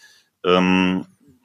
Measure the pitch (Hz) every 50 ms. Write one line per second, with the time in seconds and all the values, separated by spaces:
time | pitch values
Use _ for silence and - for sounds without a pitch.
0 | _ - _ _ _ _ _ _ - 90 90 90 92 92 92 92 92 92 92 92
1 | - - _ _ _ _ - _ _